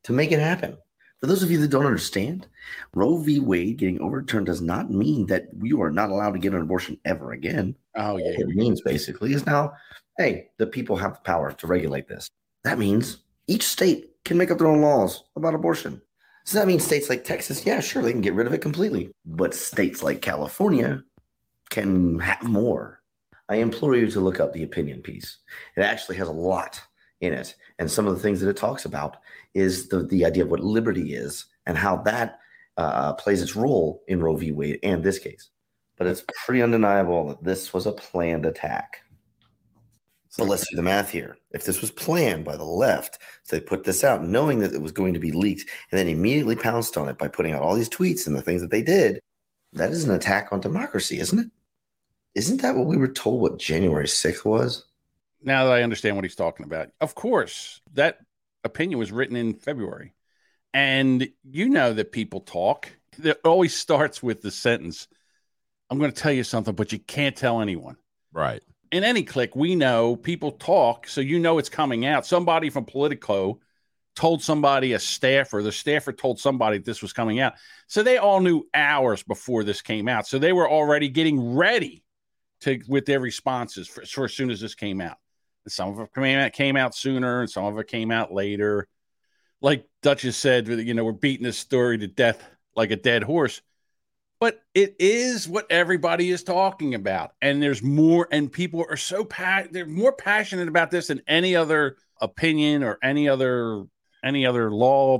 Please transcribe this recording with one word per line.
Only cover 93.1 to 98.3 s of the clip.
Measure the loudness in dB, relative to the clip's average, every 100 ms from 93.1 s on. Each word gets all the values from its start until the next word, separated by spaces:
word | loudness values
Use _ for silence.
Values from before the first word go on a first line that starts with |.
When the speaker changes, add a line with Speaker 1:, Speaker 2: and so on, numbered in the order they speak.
| 2
Speaker 2:
horse. | 2 0 0 -2 -16 _ _ _ _ _ _ _
But | -2 -2 _
it | 2 2 4
is | 2 4 0 -2 -4
what | -6 2
everybody | 2 4 2 2 2 0
is | 0
talking | 0 2 2 0 -4
about. | -4 -2 -2 -4 -2
And | 0 2
there's | 2 0
more, | 2 4 6 6 4